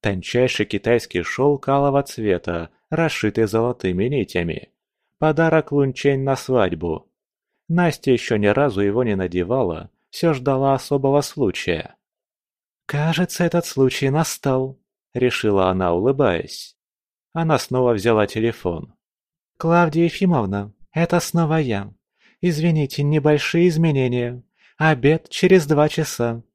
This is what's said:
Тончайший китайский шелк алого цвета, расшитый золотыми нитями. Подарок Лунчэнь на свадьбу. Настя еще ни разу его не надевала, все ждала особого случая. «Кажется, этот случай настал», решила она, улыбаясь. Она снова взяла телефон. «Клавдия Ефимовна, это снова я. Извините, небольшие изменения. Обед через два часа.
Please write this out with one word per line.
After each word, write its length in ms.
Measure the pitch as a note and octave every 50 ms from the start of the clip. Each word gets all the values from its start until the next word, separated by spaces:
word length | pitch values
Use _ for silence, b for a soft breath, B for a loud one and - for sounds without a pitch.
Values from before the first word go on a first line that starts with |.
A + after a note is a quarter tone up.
Тончайший 640 | - G#2+ G2 F#2 F2 - - B2 B2+ B2+ - - A2
китайский 580 | - - G2+ - - A#2+ A#2+ - - - F2 E2+
шелк 460 | - - - B2+ C#3+ D3 C#3 - -
алого 340 | C#3 C#3 C#3 C#3+ C#3 C#3+ C#3
цвета, 680 | - - - A2 G#2 F#2+ E2+ - - F2 E2+ E2 E2 _ _ _ _
расшитый 560 | - D#3 E3 D#3+ - - - G#2+ G2+ - A2+
золотыми 600 | G#2 G2 A2+ A#2 A#2+ B2 - - F#2+ F2+ F2+ G2+
нитями. 680 | B2 C#3+ C#3 - - - F2+ F2 E2+ D#2 - - _ _ _ _ _ _ _ _ _ _ _
Подарок 520 | D3+ D#3 D3+ D3+ E3 E3 D#3+ D#3+ D3+ -
Лунчэнь 520 | D3 C#3+ C#3 C3+ C3 - - C#3 C#3 C3+ C3+
на 120 | C#3 C3+
свадьбу. 800 | B2+ - - C3 B2 G#2 F2+ E2+ D#2+ E2+ E2+ D#2+ - _ _ _ _ _ _ _ _ _ _ _ _ _ _
Настя 440 | E3 F3 F3 E3+ D3 - - - B2+
еще 240 | A2+ - - A#2+
ни 100 | G#2 G2+
разу 340 | G#2 G#2 - C#3+ C#3+ G#2 F#2+
его 240 | G2+ G2+ G2+ A#2+ B2+
не 100 | A#2 G#2
надевала, 760 | F#2+ F#2 F2+ E2+ F2+ F2 F2 A#2 C3+ B2 F2+ E2 D#2+ F2+ - _ _ _ _
все 240 | - - - E3+ D#3
ждала 400 | C3 B2 C#3 C3+ C3 C3+ C#3 C3+
особого 480 | C3 - - D3 C#3 C3+ C3+ C#3 D3
случая. 760 | C#3+ - - - C3+ G2+ F2+ - - - E2+ D#2 - - - _ _ _ _ _ _ _ _ _ _ _ _ _ _ _ _ _ _
«Кажется, 580 | _ - C#3+ D3 D#3+ E3 D3+ F3+ E3+ - - E3+
этот 220 | E3+ - F3 E3+
случай 420 | - - C3+ C3+ C3 - - - C3+
настал», 720 | C3+ D#3 E3 - - - - C#3+ C3 C3 C3 C3 C3+ _ _ _ _ _ _ _ _ B2
решила 500 | B2 B2 A#2 - - G#2+ G2+ G2 F#2+ F#2
она, 240 | F#2 F#2 F#2 F2 E2+
улыбаясь. 840 | F2 G2 B2 C#3 C3+ D3 A2+ F2 E2 - - - - - - _ _ _ _ _ _ _ _ _ _ _ _ _
Она 260 | D#3+ E3 D#3+ D#3 B2+
снова 340 | - - B2+ B2+ B2+ B2 A#2+
взяла 340 | G#2 F#2 A#2 A2+ G#2+ G#2
телефон. 680 | G2 - A2 A2 A#2 A2 - - F#2 E2+ D#2 - - _ _ _ _ _ _ _ _ _ _ _ _ _ _
«Клавдия 460 | - E3 E3+ E3+ F3 D#3+ D3 D#3+ E3+
Ефимовна, 680 | E3+ - - G3 F#3 F3 C#3 A2 F#2+ G2 G2+ G2+ G#2 G#2 _ - _ _
это 280 | D#3 E3+ E3+ - F3
снова 360 | - - - E3+ E3 D3+ D#3+
я. 360 | D#3+ D3+ B2+ A2 G2 G2 G#2 G#2 _ _ _ _ b b b b b
Извините, 600 | - F3+ E3 D3 D#3 F3 D#3+ D#3 D3 C3+ - - C#3+
небольшие 680 | C#3+ D3+ D#3 C#3 D3+ D3+ D3 - - - E3+ F3 F3+
изменения. 760 | E3 D#3 E3 E3 D3 C3+ B2+ B2+ B2 B2 A#2+ A#2+ B2 B2 A#2 _ b b b b b
Обед 520 | b D3+ D#3+ D#3 B2+ A#2 C#3 D#3 D#3+ _ -
через 380 | - - - F#3 F#3 F#3 D#3+
два 220 | C#3+ D#3 C#3+ D3+ D3+
часа. 540 | - - D#3 - - - A#2+ A#2 A#2 A#2 A#2 _ _